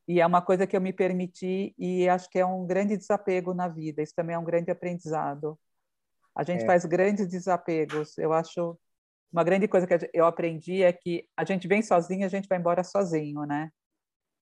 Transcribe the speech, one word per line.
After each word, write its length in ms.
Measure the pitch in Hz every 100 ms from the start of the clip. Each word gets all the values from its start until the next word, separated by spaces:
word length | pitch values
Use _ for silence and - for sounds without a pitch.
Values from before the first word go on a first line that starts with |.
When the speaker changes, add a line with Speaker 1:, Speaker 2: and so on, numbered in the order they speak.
| -
Speaker 1:
e 120 | 175
é 60 | 170
uma 160 | 175
coisa 240 | 175 185 190
que 100 | 196
eu 40 |
me 120 | 185
permiti 800 | 185 185 180 180 - 185 190 202 -
e 300 | 180 185 180
acho 200 | 180 180
que 80 | 185
é 80 |
um 220 | 185 185 180
grande 300 | 185 202 202
desapego 580 | - 202 196 180 175
na 140 | 180 180
vida, 340 | 160 156 147
isso 100 | 151
também 220 | - 165
é 40 | 170
um 40 |
grande 280 | 165 170 170
aprendizado. 840 | 175 180 175 156 156 147 143 151 156 _ _ _ _ _ _ _
A 80 | -
gente 220 | 151 180
Speaker 2:
É. 20 | 113
Speaker 1:
faz 180 | 175
grandes 440 | 170 175 196 208 185
desapegos, 880 | 180 185 175 - 160 151 151 151 -
eu 140 | 160
acho, 440 | 160 165 - 170 170 _ _ _ _ _
uma 120 | 170
grande 240 | 165 190 208
coisa 180 | 185 180
que 80 |
a 40 | 170
gen-, 120 | 170
eu 140 | 165 165
aprendi 560 | 170 170 160 - 190
é 100 | 180
que 360 | 175 - 170 - -
a 80 |
gente 240 | 165 190 180
vem 120 | 202
sozinho, 460 | 220 175 175 190 190
a 40 |
gente 180 | 196 196
vai 100 | 180
embora 240 | 170 175
sozinho, 640 | 180 202 185 160 147 147 147
né? 240 | 147 160 _ _ _ _ _ _ _